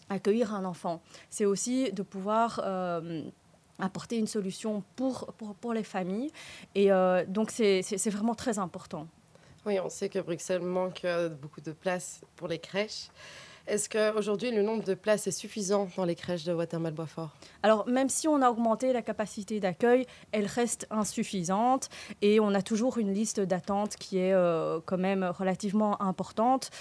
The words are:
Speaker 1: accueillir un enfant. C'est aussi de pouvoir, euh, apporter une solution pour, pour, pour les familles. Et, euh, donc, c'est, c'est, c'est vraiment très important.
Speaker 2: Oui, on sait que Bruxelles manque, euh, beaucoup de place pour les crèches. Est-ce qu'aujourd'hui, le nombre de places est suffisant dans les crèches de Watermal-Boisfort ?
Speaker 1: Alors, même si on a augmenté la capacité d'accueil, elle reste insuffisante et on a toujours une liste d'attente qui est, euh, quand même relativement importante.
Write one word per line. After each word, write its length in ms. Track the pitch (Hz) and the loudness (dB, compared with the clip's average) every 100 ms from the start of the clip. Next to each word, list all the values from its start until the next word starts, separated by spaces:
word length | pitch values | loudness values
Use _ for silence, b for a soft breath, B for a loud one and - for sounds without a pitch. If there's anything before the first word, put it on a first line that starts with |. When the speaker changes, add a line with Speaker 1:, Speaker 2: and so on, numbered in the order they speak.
| - | -6
Speaker 1:
accueillir 440 | 196 202 220 220 | -2 2 2 2
un 120 | 208 185 | -2 -6
enfant. 360 | 170 180 170 - B B | -6 -6 -6 -10 B B
C'est 160 | - 208 | 0 2
aussi 460 | 196 - 254 262 | 2 0 0 0
de 80 | 196 | -2
pouvoir, 580 | 196 196 190 220 233 - - | -6 -6 0 2 2 0 -4
euh, 560 | 185 180 170 165 165 - - _ _ _ - | -2 -2 -4 -4 -6 -8 -12 _ _ _ -6
apporter 380 | 185 185 - 233 | -6 -6 -6 -2
une 100 | 214 | -2
solution 560 | 220 190 190 220 208 - - | -2 -4 -6 -6 -6 -8 -4
pour, 320 | 262 240 - - | -4 -4 -8 -12
pour, 180 | 214 208 | -14 -10
pour 180 | 240 | -6
les 100 | 226 | -4
familles. 480 | 208 196 180 202 285 - B B B 196 | -4 -4 -4 -4 -6 -8 B B B 4
Et, 160 | 196 | 6
euh, 320 | 190 185 185 175 | 6 6 4 2
donc, 240 | 190 220 | 0 -2
c'est, 300 | - 214 190 | 2 4 4
c'est, 160 | 185 196 | 2 -2
c'est 120 | 226 | -2
vraiment 260 | 202 226 226 | 0 0 -2
très 240 | 269 208 | -2 -2
important. 480 | 180 185 - 165 160 - _ - b b 208 | -4 -6 -10 -10 -10 -16 _ -20 b b -2
Speaker 2:
Oui, 140 | 196 | -2
on 100 | 175 | -2
sait 200 | - 196 | -4 -4
que 100 | 196 | -4
Bruxelles 420 | 165 170 - 185 | -4 -4 -2 -2
manque, 440 | 175 180 185 - 180 | 0 -2 -2 -4 -2
euh, 240 | 170 170 | 0 -2
beaucoup 320 | 151 151 - | -4 -14 -12
de 100 | 156 | -12
place 500 | 156 185 180 - - - - | -6 -2 -2 -4 -14 -20 -12
pour 140 | 165 | -8
les 100 | 165 | -8
crèches. 480 | - 190 214 - - B B B B B - | -4 -4 -4 -6 -14 B B B B B -4
Est-ce 220 | 208 - | -2 0
qu'aujourd'hui, 640 | 220 214 214 202 202 247 | 0 2 2 0 0 0
le 100 | 226 | 2
nombre 220 | 202 226 | 2 2
de 100 | 185 | -2
places 320 | 185 - 208 208 | 0 2 2 2
est 60 | |
suffisant 560 | - 208 - 185 202 196 180 | -6 -6 -6 0 2 0 -2
dans 80 | |
les 120 | 180 170 | -2 -2
crèches 280 | - 180 | -2 -4
de 80 | 160 | -2
Watermal-Boisfort ? 800 | 170 170 170 165 156 156 - 160 - B B | -2 -2 -2 -4 -4 -8 -8 -10 -12 B B
Speaker 1:
Alors, 240 | 208 220 202 | 4 4 4
même 220 | 254 269 | 2 2
si 180 | - 320 | 0 2
on 140 | 294 | 4
a 80 | 254 | 4
augmenté 420 | 226 233 220 262 | 4 2 2 2
la 100 | 247 | 0
capacité 600 | 220 214 208 - 196 214 | -2 -4 -4 -6 -6 -2
d'accueil, 440 | 196 170 240 247 247 B B | -2 2 6 6 4 B B
elle 140 | 214 202 | -2 0
reste 380 | - 240 - - | 0 -2 -2 -4
insuffisante 960 | 214 208 - 214 196 170 190 240 269 - B B 214 | -2 -2 -2 -2 -2 0 2 2 2 -2 B B 0
et 200 | 208 214 | 4 6
on 120 | 214 | 6
a 80 | 196 | 4
toujours 360 | 190 220 247 233 | 2 2 2 2
une 160 | 202 | 0
liste 260 | 196 220 - | 0 0 0
d'attente 560 | 190 185 - 202 208 - | 0 0 0 -2 -2 -4
qui 220 | - 190 | -4 0
est, 160 | 185 | 4
euh, 480 | 190 175 165 156 160 - | 6 6 4 0 -2 -2
quand 120 | 185 | 0
même 260 | 185 196 | 2 2
relativement 800 | 185 180 190 185 208 208 214 208 | 0 0 -2 0 0 2 2 0
importante. 720 | 196 185 185 - 233 262 - B | -2 -2 -4 0 2 2 0 B